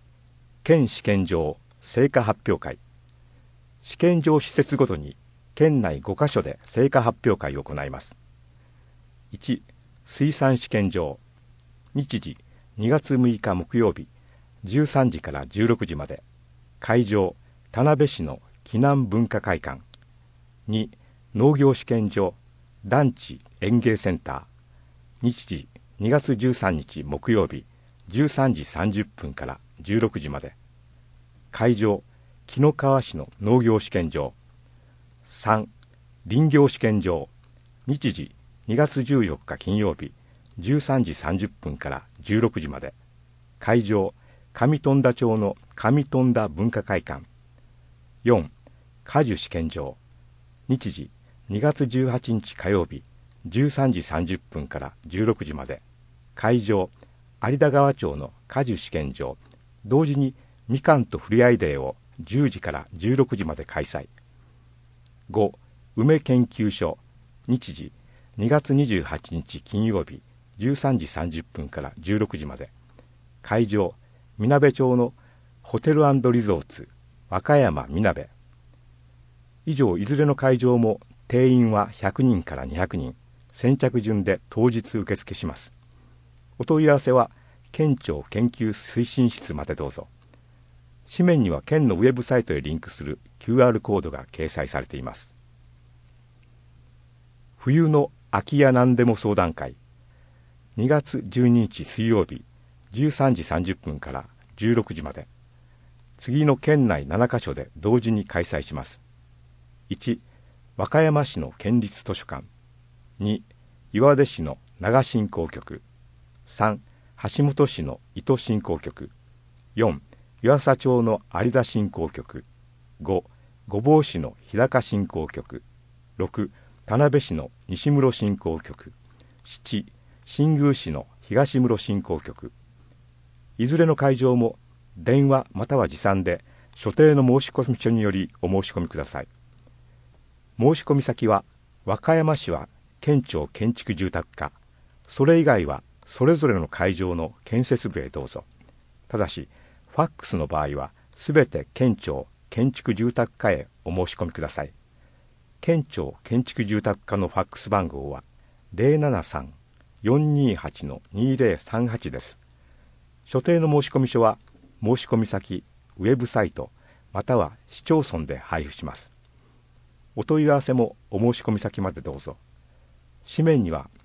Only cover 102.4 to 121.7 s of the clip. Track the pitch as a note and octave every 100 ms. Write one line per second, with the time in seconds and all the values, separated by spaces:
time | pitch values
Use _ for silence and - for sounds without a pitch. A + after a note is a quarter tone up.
102.4 | - - _ _ - G2+ D3 - C3+ A2+
103.4 | D#2+ E2 F2+ F2+ D#2 D2 C#2 C2 - _
104.4 | _ - A2 A2+ - D#2 D2 - - -
105.4 | _ _ - _ - - - - - C#3
106.4 | D3+ C#3 - D3+ A#2+ D2+ C#2 F#2+ B2 A#2+
107.4 | - C#2+ C2+ - G#2 A#2+ A2+ G#2+ - E2+
108.4 | F2 D#2 - D2+ - - _ _ _ -
109.4 | - _ - - - G#2 - - - -
110.4 | - _ _ - G#2 D3+ D#3+ D3 C#3+ -
111.4 | C2+ - G2+ A#2+ G#2 - - F#2 - C2+
112.4 | - _ _ _ _ - _ - G#2 G#2+
113.4 | - _ _ _ - G#2 C3+ C#3 C#3 -
114.4 | D2+ - _ - F#2 B2+ C3+ A#2 G#2 -
115.4 | D#2+ - - - - _ - - - -
116.4 | - - A2 G#2 - - _ - G#2 -
117.4 | C#3+ C#3 C#3+ - C#2+ - _ - - C3
118.4 | - G#2+ - D#2+ - - C#2+ - - -
119.4 | _ - _ G#2+ A2+ C#2+ - - - -
120.4 | A2+ C#3+ C#3+ C3 C3 B2 A#2 A2 - E2+
121.4 | A#2 B2+ A#2